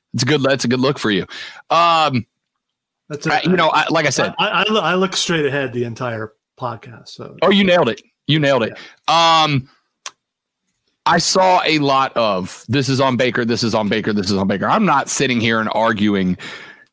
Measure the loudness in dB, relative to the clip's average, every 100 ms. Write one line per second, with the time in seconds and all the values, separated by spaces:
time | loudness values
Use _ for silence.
0 | _ -4 0 0 2 0 0 0 0 0
1 | 0 -2 -2 -10 -16 -18 -2 2 4 4
2 | 2 -2 -6 _ _ _ _ _ _ _
3 | -14 -8 -2 -2 0 2 2 0 0 0
4 | 0 0 -2 -2 -2 -2 -2 -2 0 0
5 | -2 -2 -2 -2 -2 -2 -4 -4 -6 -6
6 | -8 -8 -10 _ _ -12 -10 -10 -16 -20
7 | -20 -18 -18 -2 2 4 4 4 2 -2
8 | -10 _ -2 0 2 2 0 -4 -18 -10
9 | -2 2 4 4 2 0 -4 _ _ _
10 | -16 -16 _ _ _ _ _ _ _ _
11 | 0 2 2 2 4 4 2 2 2 2
12 | 0 0 0 -2 -4 -10 -4 -2 0 0
13 | 2 2 0 0 -2 -2 0 0 0 -2
14 | -2 -2 -2 -2 0 -2 0 2 2 0
15 | 0 -2 0 0 0 0 -2 0 0 2
16 | 0 2 0 -2 -8 -16 -20 -20 _